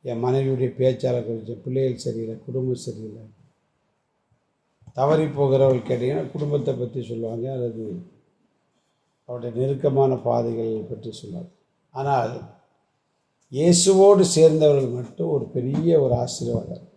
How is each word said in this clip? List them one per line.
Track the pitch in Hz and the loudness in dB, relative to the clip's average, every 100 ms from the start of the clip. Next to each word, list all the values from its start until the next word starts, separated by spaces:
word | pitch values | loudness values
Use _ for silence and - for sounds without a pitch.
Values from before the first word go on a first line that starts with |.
"என் | 127 117 | -6 -4
மனைவியுடைய | 123 135 135 131 127 131 | 0 0 0 0 -2 2
பேச்சால | 127 127 127 123 | 0 2 -2 -2
குடிச்சேன், | 117 113 107 120 | -4 -8 -8 -12
பிள்ளைகள் | 131 127 135 123 | -6 -2 -2 -2
சரியில்லை, | 120 113 113 113 - | -6 -6 -8 -10 -8
குடும்பம் | 127 127 | -6 -4
சரியில்லை." | 123 - 104 110 107 110 _ _ _ _ _ _ _ _ _ _ _ _ _ _ _ - | -6 -8 -12 -14 -16 -20 _ _ _ _ _ _ _ _ _ _ _ _ _ _ _ -16
தவறி | - 139 156 156 | -2 2 2 2
போகிறவர்கள் | 135 139 131 135 127 113 123 | 0 2 4 4 4 0 -2
கேட்டீங்கன்னா | 120 147 - | -2 -2 -6
குடும்பத்தை | 180 147 147 139 | -6 -2 -2 -2
பற்றி | 123 120 131 | -4 -6 -8
சொல்லுவாங்க, | 113 113 113 113 127 | -8 -8 -6 -6 -8
அல்லது | 131 120 113 107 90 87 _ _ _ _ _ _ _ _ _ _ _ - | -6 -6 -8 -12 -12 -16 _ _ _ _ _ _ _ _ _ _ _ -14
அவருடைய | 120 120 117 131 | -10 -8 -4 -2
நெருக்கமான | 135 147 135 135 131 | 0 0 2 2 2
பாதைகள் | 120 117 117 117 113 110 95 | 0 0 0 -4 -4 -4 -8
பற்றி | - 117 | -10 -12
சொல்லுவாங்க. | 107 - 87 87 _ _ _ _ | -14 -14 -14 -14 _ _ _ _
ஆனால் | 131 139 135 113 113 - _ _ _ _ _ _ _ _ _ _ | -8 -2 0 -2 -8 -16 _ _ _ _ _ _ _ _ _ _
இயேசுவோடு | 127 165 175 190 190 196 202 | 0 4 4 6 8 8 8
சேர்ந்தவர்கள் | 180 156 160 156 151 139 131 | 6 6 6 6 4 4 0
மட்டும் | 123 120 - 165 | -6 -10 -8 -4
ஒரு | 143 | -2
பெரிய | 113 131 123 147 165 160 | -4 -6 -4 -2 2 2
ஒரு | 131 | 2
ஆசீர்வாதம். | 120 123 - 117 113 - - - | 0 -2 -6 -6 -6 -6 -16 -18